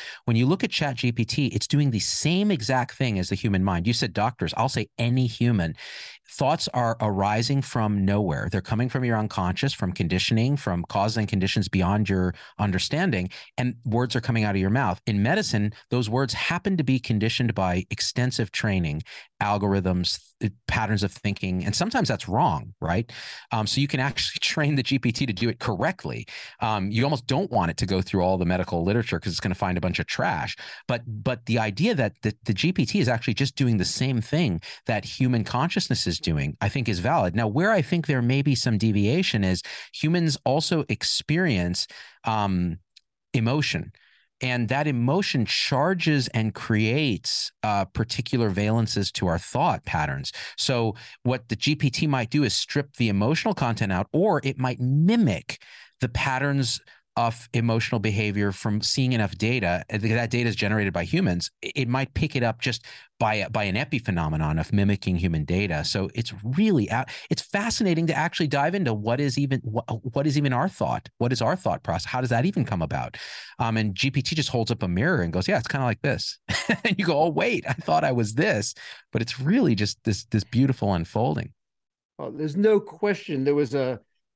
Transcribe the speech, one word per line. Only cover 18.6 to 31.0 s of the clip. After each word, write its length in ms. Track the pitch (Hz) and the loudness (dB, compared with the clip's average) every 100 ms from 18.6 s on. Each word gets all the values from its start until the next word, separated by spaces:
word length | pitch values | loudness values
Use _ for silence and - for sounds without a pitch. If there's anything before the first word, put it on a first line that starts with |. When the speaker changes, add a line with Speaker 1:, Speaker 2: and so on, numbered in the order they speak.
| 110 95 80 76 - - - - | 0 2 0 -2 -8 -16 -12 -4
Speaker 1:
algorithms, 800 | 104 101 101 98 92 90 87 - - - | 0 2 2 2 2 0 0 -4 -10 -6
th-, 140 | 104 - - | -4 -4 -4
patterns 360 | 123 107 104 | 0 0 0
of 80 | 98 | -2
thinking, 540 | - 104 98 95 92 - | -2 -4 -4 -2 -2 -2
and 100 | - | -2
sometimes 320 | 226 254 165 | 0 0 0
that's 220 | 107 - | -2 0
wrong, 440 | 110 160 76 - - | 2 2 0 -6 -6
right? 320 | 80 92 117 - - - - | -2 -2 -2 -10 -16 -16 -6
Um, 160 | 113 104 | -2 0
so 140 | 135 | 0
you 60 | 143 | 0
can 120 | 131 | 0
actually 400 | 135 - - - | -2 -2 -6 -4
<laughs> 20 | |
train 340 | - 165 147 139 | -4 0 0 0
the 80 | |
G 140 | 123 131 | 0 0
P 140 | 120 | 0
T 140 | 113 131 | 0 -2
to 80 | |
do 160 | 95 113 | -2 -2
it 100 | 117 | -2
correctly. 640 | - 92 151 185 71 62 - - - - | -4 0 -2 -2 -8 -10 -12 -16 -16 -4
Um, 280 | 113 107 98 | -2 0 0
you 140 | 110 | 0
almost 240 | 139 147 - | 0 0 -2
don't 240 | 135 196 | -2 0
want 180 | - 85 | 0 0
it 80 | - | 0
to 80 | 90 | 0
go 160 | 92 | 0
through 220 | 92 98 | 2 2
all 140 | 90 92 | 2 2
the 80 | 87 | 2
medical 380 | 92 87 87 | 0 0 0
literature 360 | 90 117 110 85 | 2 0 0 -4
'cause 140 | 95 | -4
it's 60 | 82 | -4
gonna 160 | 95 90 | -4 -2
find 220 | 95 90 | -2 0
a 40 | |
bunch 180 | 90 85 | -2 -2
of 80 | - | -4
trash. 480 | - - 78 - - - - - | -2 -2 -2 -6 -10 -14 -10 -4
But, 160 | 120 | -4